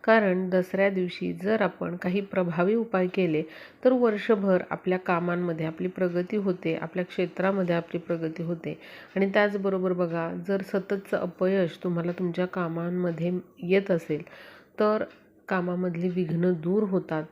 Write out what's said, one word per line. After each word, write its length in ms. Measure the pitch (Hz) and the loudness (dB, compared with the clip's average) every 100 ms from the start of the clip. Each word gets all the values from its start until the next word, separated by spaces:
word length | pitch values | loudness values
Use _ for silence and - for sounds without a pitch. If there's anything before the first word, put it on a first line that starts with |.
कारण 460 | - 220 202 185 185 | 6 6 6 2 2
दसऱ्या 400 | 185 180 190 196 | 0 0 2 2
दिवशी 440 | 190 180 - 180 | 2 -2 -2 -6
जर 280 | 175 185 220 | -4 -2 2
आपण 340 | 190 - 175 175 | 0 -2 -6 -4
काही 260 | 185 190 | -2 -2
प्रभावी 540 | 196 185 180 165 180 226 | -2 -2 0 2 2 2
उपाय 320 | 226 190 185 | 0 0 0
केले, 360 | 190 180 156 160 - - - 254 | 2 2 2 -2 -10 -20 2 4
तर 60 | |
वर्षभर 720 | 262 240 208 - 214 196 180 - | 6 4 2 2 2 4 2 2
आपल्या 300 | 175 - 185 | -4 -2 -2
कामांमध्ये 680 | 185 170 175 175 180 160 160 | 0 0 0 -2 -2 -2 -4
आपली 220 | 160 180 | -4 -6
प्रगती 500 | 185 185 175 180 214 | 0 0 0 -2 -2
होते, 380 | 196 180 165 160 | 0 -2 -2 -4
आपल्या 300 | 165 180 175 | -4 -6 -4
क्षेत्रामध्ये 720 | - 180 180 185 196 175 170 | -2 -4 0 0 2 2 0
आपली 240 | 165 175 | 0 -8
प्रगती 440 | - 170 165 160 | -4 -2 -2 -4
होते. 360 | 170 170 151 156 - - - 190 | -6 -4 -6 -10 -14 -20 -8 -2
आणि 140 | 196 | 2
त्याचबरोबर 600 | 208 208 202 196 190 185 | 4 2 2 0 0 0
बघा, 400 | 180 175 165 165 180 175 | 0 0 -2 -4 -6 -2
जर 140 | 196 | -4
सततचं 560 | 190 196 185 202 196 - | 0 -4 -2 -6 -2 -2
अपयश 600 | 180 - 185 196 170 - | -2 0 2 2 0 -2
तुम्हाला 280 | 185 170 170 | -2 -2 -2
तुमच्या 340 | 175 180 170 180 | -2 -2 0 -2
कामांमध्ये 840 | 190 170 165 170 180 180 160 170 180 - - | -2 -4 -2 -2 0 -2 0 -2 -2 -6 -12
येत 280 | 175 190 196 | 2 2 4
असेल, 300 | 170 - 151 170 - - - - - | 0 0 -4 -4 -18 -20 -20 -20 0
तर 240 | 214 214 - - _ _ - | 2 2 -2 -10 _ _ -4
कामामधली 600 | 185 180 180 180 170 180 | -2 0 0 -2 0 -2
विघ्न 440 | 180 165 170 175 | 0 0 2 2
दूर 300 | 175 165 202 | 2 2 0
होतात 400 | 214 185 - 160 160 | 2 0 0 -4 -4